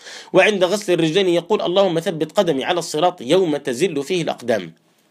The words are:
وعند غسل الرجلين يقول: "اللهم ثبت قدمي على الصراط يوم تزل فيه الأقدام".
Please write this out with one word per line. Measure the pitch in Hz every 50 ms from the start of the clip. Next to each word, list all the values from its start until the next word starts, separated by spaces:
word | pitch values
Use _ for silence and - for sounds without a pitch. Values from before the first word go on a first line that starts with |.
| - - - - - -
وعند | - 185 185 214 208 185 185
غسل | 175 202 208 - 175
الرجلين | 175 165 165 156 156 202 190 180
يقول: | 170 170 165 - - -
"اللهم | - 170 180 196 196 185 160 165
ثبت | 165 202 165 151 156 156
قدمي | - 208 190 170 139 131 113
على | 143 180 175
الصراط | 165 - - 151 175 180 175 -
يوم | 113 127 175 190 190 156 143
تزل | 139 - 139 120 123 175 185 151 139
فيه | 135 - 185 175
الأقدام". | 147 - - - 120 117 113 101 87 80 - _ _ _ _ _ _ _